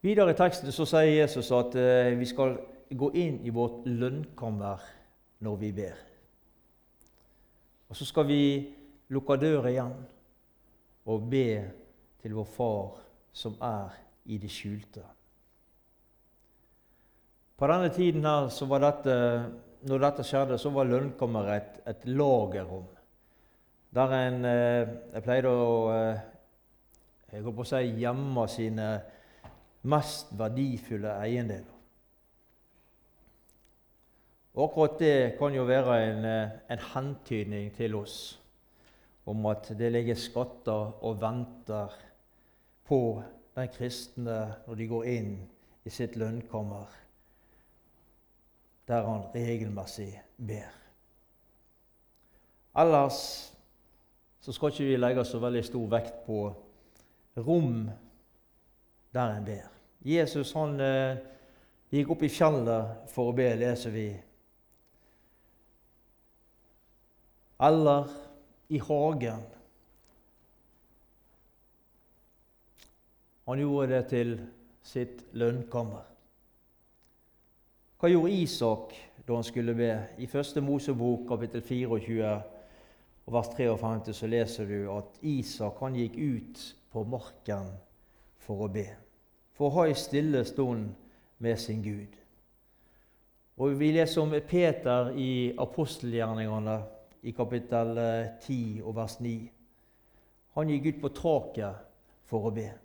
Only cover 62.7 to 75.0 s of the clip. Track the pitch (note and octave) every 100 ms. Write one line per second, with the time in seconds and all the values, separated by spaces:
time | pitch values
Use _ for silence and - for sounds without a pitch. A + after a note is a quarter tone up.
62.7 | A2+ A2 A2 - - A#2+ A#2+ B2 A2+ A#2+
63.7 | A#2+ A#2+ A2 G#2+ G2 - _ _ _ _
64.7 | _ _ _ _ _ _ _ _ _ _
65.7 | _ _ _ _ _ _ _ _ _ _
66.7 | _ _ _ _ _ _ _ _ _ C#3+
67.7 | D#3+ D3+ C#3+ C#3+ - - - - _ _
68.7 | D3+ - D3 D3+ D3+ A#2+ A2 A2 - -
69.7 | _ _ _ _ _ _ _ _ _ _
70.7 | _ _ _ _ _ _ _ _ _ _
71.7 | _ _ _ _ _ _ _ _ _ _
72.7 | _ - _ _ _ _ _ - C3 C#3+
73.7 | C#3+ C3+ C3 B2 B2+ A#2 A2+ - - -
74.7 | _ - C3